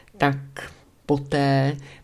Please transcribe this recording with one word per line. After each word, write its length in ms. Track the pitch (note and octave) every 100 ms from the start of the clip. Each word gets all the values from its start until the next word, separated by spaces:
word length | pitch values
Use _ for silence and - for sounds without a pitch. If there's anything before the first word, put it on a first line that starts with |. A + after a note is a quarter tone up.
| - -
tak 220 | C#3+ C#3 - - - - _ _ -
poté 720 | C#3+ C#3 D3+ C#3 C#3 C3+ C#3+ - -